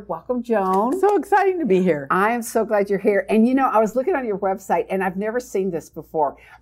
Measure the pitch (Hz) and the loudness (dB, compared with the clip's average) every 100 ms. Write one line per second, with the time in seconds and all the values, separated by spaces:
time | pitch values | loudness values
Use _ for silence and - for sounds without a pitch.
0 | 202 165 - 247 240 220 190 190 233 370 | -4 -8 -6 -6 -2 0 2 2 0 2
1 | 392 403 - 403 381 370 254 185 185 147 | 2 2 2 2 2 0 2 2 2 0
2 | 139 175 214 240 226 226 220 208 202 190 | 0 0 0 -2 -2 -2 0 0 0 0
3 | - 196 - 214 233 262 254 214 220 240 | 0 0 2 2 4 4 2 2 2 0
4 | 262 302 240 190 190 190 - 175 - 190 | 0 -2 -2 -4 -2 -4 -2 -2 -2 -2
5 | 190 190 214 247 247 202 190 165 - 160 | -2 -4 -4 -4 -4 -4 -4 -4 -8 -14
6 | - 160 139 - - - | -6 -2 -2 -2 -16 -4